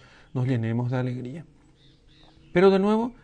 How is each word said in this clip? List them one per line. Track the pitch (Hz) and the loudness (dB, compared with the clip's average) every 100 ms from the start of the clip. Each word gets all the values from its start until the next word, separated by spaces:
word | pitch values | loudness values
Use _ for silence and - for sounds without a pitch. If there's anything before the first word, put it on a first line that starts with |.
| - - - | -18 -20 -10
nos | 135 123 | -4 -2
llenemos | 123 113 117 123 | -2 -2 -4 -4
de | 127 | -4
alegría. | 127 123 123 165 - _ _ _ _ _ _ _ - - - | -6 -8 -10 -14 -18 _ _ _ _ _ _ _ -20 -20 -4
Pero | 175 196 | 4 6
de | 196 | 6
nuevo, | 202 220 240 - | 2 0 -2 -8